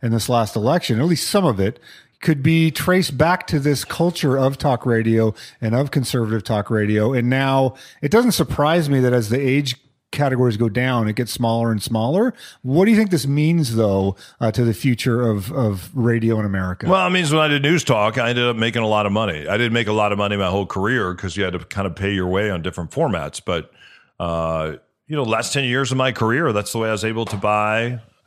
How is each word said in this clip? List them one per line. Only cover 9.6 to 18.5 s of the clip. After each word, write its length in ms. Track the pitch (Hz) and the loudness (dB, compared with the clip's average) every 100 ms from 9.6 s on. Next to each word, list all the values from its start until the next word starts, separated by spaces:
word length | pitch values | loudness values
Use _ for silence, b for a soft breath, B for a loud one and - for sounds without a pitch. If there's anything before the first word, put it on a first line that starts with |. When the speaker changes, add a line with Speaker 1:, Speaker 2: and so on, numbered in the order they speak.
| 143 120 _ _ _ | 0 -6 _ _ _
Speaker 1:
categories 460 | - 143 127 123 104 | -2 0 2 2 2
go 120 | 117 | 0
down, 380 | 101 127 123 107 | 0 0 0 0
it 100 | 107 | -2
gets 140 | 120 | -4
smaller 400 | - 120 117 117 | -2 0 0 0
and 120 | 110 | -2
smaller. 500 | - 117 113 170 247 - B B | -2 -2 0 0 0 -4 B B
What 220 | 127 139 196 | -2 2 4
do 60 | |
you 60 | 214 | 4
think 140 | 214 | 4
this 160 | 175 135 | 0 0
means, 480 | 143 151 170 143 113 | 2 2 2 2 2
though, 400 | 110 98 98 98 B B | 2 2 0 -2 B B
uh, 100 | 113 | -2
to 120 | 113 | 2
the 100 | 120 | 0
future 480 | 107 139 120 - 117 | 0 0 0 0 0
of, 300 | 120 104 98 | 0 0 -4
of 400 | 139 117 95 - | -2 -2 -2 -6
radio 460 | 135 117 117 113 110 | -2 0 2 0 0
in 60 | 107 | -2
America? 420 | 95 92 90 - | -2 -4 -4 0
Speaker 2:
Well, 180 | 185 180 | 0 2
it 60 | |
means 200 | 185 165 | 0 2
when 100 | 156 | 2
I 60 | 156 | 2
did 140 | 143 | 2
news 220 | 139 165 | 2 0
talk, 340 | - 117 104 117 | 2 2 2 0
I 120 | 117 | -2
ended 160 | 120 | 0
up 100 | 120 | 0